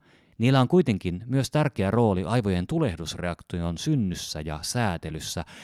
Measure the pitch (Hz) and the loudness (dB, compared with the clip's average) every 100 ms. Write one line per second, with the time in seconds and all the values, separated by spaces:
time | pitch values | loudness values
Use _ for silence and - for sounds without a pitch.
0 | _ _ _ - 120 135 123 180 147 95 | _ _ _ 0 4 4 6 4 4 0
1 | 92 90 117 135 123 151 147 - 95 110 | -2 -4 -2 -2 0 0 0 0 2 4
2 | 113 92 87 123 101 90 87 165 139 82 | 4 2 0 0 2 0 0 0 0 -2
3 | 78 - 87 85 - 87 85 85 151 147 | -8 -6 -6 -6 -8 -4 -4 -4 -2 0
4 | 98 80 - 78 78 78 - 123 110 82 | 0 -4 -8 -8 -8 -6 -4 -2 -2 -2
5 | 78 76 - 90 - - | -6 -8 -8 -8 -10 -14